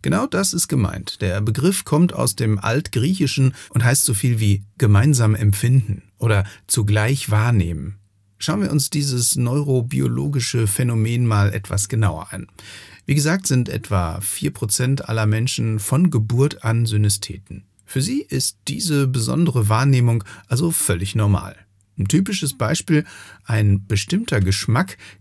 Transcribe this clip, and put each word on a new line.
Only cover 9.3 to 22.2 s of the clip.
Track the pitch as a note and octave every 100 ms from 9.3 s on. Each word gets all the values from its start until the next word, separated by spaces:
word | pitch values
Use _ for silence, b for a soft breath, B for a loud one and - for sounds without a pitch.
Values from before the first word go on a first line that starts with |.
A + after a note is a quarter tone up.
| -
neurobiologische | A#2+ C#3 C#3+ B2+ A#2+ C3 C3 A#2+ C#3+ C#3+ A#2+ A#2+ A2
Phänomen | - B2 A#2 A2 A#2+ A#2+
mal | G#2 G2+
etwas | G#2 G2+ G2+ -
genauer | A2+ G#2 D#2 E2
an. | F2+ - B B B B B -
Wie |
gesagt, | C#3+ D3 F#3+ F#3
sind | B2+ A#2+
etwa | - - G2 E2 F2
vier | G2+ - D3
Prozent | - A2+ - B2+ C3+ -
aller | A2+ G#2+
Menschen | G#2+ B2 - A2+ A2
von | G2+ C3 F3+
Geburt | B2+ G#2+ A#2+ C#3+ -
an | A2+ A2+ A#2
Synästheten. | G#2 G#2 - - F#2+ _ G2 _ _ -
Für | C3
sie | D#3+ C4+ -
ist | C3+ - - -
diese | - G3 C#3+ C3+
besondere | B2+ A2+ C3 E3+ B2 G#2
Wahrnehmung | A2 C#3 C3 A#2+ A#2 - B B
also | A#2+ E3
völlig | D#3+ - F2 G2
normal. | A2 G#2 F2 - - _ _ _ -
Ein | G2
typisches | D#3+